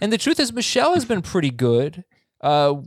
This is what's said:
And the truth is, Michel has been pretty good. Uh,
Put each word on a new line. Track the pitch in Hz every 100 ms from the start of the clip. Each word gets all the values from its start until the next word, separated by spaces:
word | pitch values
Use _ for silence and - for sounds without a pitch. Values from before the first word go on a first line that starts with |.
And | 208
the | 220
truth | 285 330
is, | 247
Michel | 233 - 247 294 349
has | 247
been | 208
pretty | - 185 143
good. | 120 123 117 147 180 - _ _ _
Uh, | 143 147 143 143